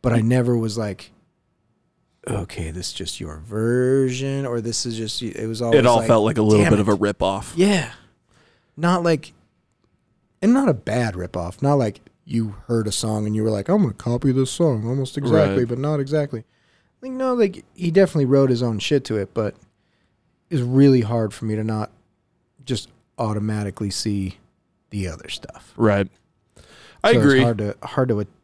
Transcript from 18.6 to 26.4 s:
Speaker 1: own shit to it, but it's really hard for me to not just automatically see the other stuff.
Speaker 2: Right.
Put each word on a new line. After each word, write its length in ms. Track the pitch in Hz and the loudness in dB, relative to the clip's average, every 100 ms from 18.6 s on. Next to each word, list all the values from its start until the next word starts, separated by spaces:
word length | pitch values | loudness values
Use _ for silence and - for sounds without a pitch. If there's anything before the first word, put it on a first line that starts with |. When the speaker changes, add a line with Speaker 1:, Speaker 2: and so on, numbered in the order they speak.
Speaker 1:
own 160 | 120 110 | 0 -2
shit 260 | - 143 - | 0 -2 0
to 100 | 107 | -4
it, 160 | 98 | -4
but 200 | - 107 - _ _ _ _ _ _ _ _ _ | -4 -4 -6 _ _ _ _ _ _ _ _ _
it's 120 | 156 | -4
really 380 | 123 131 139 131 | 0 6 6 6
hard 320 | 107 117 110 | 2 -2 -4
for 120 | - 113 | -4 -6
me 100 | 107 | -4
to 80 | |
not 260 | 110 107 107 _ _ _ _ _ _ _ | -4 -4 -6 _ _ _ _ _ _ _
just 240 | 139 123 - _ _ - | -8 -8 -8 _ _ -8
automatically 720 | 110 107 107 107 104 - 104 | -4 -4 -4 -4 -6 -6 -6
see 460 | - 113 101 95 - _ _ _ _ _ | -6 -4 -4 -6 -10 _ _ _ _ _
the 180 | 104 92 | -8 -8
other 200 | 78 - | -10 -14
stuff. 440 | - - - - - | -14 -14 -20 -20 -4
Speaker 2:
Right. 320 | 113 101 95 _ _ _ | -2 0 -4 _ _ _